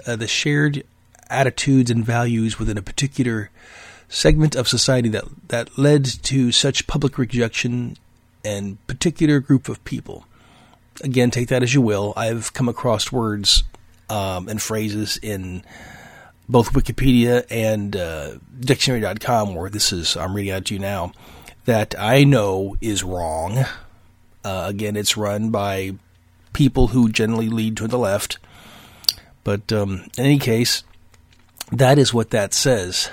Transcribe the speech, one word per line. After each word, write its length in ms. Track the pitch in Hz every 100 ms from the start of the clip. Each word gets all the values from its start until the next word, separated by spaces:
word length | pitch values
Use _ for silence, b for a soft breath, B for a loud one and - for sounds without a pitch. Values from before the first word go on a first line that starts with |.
| -
uh, 80 | 117
the 120 | 110
shared 560 | - 151 147 151 143 - _ _ _ -
attitudes 600 | 123 131 - 143 135 120
and 140 | 117 113
values 520 | 117 120 113 110 110
within 200 | 110 104
a 40 |
particular 680 | - - 139 - 123 110 101 _ B B B B B
segment 460 | - 156 156 156 135
of 120 | 117
society 420 | 117 - 127 117
that, 160 | 107 - - -
that 280 | 117 117 -
led 280 | 143 147 131
to 460 | - - 135 123
such 360 | - 139 - -
public 300 | 147 139 -
rejection 800 | 117 120 113 - 123 123 120 - _ _ _ _
and 340 | 107 101 101 101 -
particular 520 | 135 175 - 147 147
group 300 | 127 131 -
of 140 | 110 -
people. 400 | 127 - - - b b b b b _ -
Again, 280 | 135 127 120
take 160 | 123 120
that 140 | 127
as 100 | 120
you 80 | 139
will. 320 | 113 101 104 101
I've 380 | 113 117 -
come 160 | - 123
across 420 | - 127 107 -
words, 520 | 127 110 104 98 - - - - _ -
um, 380 | 107 95 90 95
and 140 | 107
phrases 560 | - 110 110 104 104 -
in 420 | 110 98 92 90 - B B B B B B B -
both 260 | 123 110
Wikipedia 720 | 139 - 113 131 123 120 123 -
and, 460 | 117 110 107 101 101
uh, 400 | 82 80 71 57 - 131
dictionary 420 | 131 139 139 120
dot 180 | 101 107
com, 360 | - 117 104 85
where 160 | 95
this 200 | 104 -
is, 240 | 90 80 -
I'm 200 | 92 101
reading 180 | 98
out 120 | 95 95
to 100 | 98
you 40 |
now, 320 | 98 98 87 - B B B B -
that 300 | 110 104 -
I 260 | 107 135
know 540 | 143 127 101 95 98 98
is 220 | 110 95
wrong. 640 | 90 90 85 80 85 123 131 B B B B _ _ _
Uh, 220 | 104 95 90
again, 280 | 101 104 104
it's 220 | 104 107
run 320 | 104 104 110
by 460 | 107 101 98 95 98 _ _ _ _ _
people 360 | - 135 - 117
who 200 | 123 113
generally 400 | 110 110 113 110
lead 280 | 113 110 107
to 100 | 110
the 100 | 123
left. 400 | 104 101 - - B B B B B B B B B B
But, 300 | - 101 -
um, 320 | 107 101 95 - -
in 60 | 135
any 120 | 143
case, 460 | 127 113 123 - - - - _ _ _ _ - -
that 260 | 120 131 143
is 160 | 127
what 160 | 233 156
that 240 | 113 98
says. 560 | - 139 117 90 - -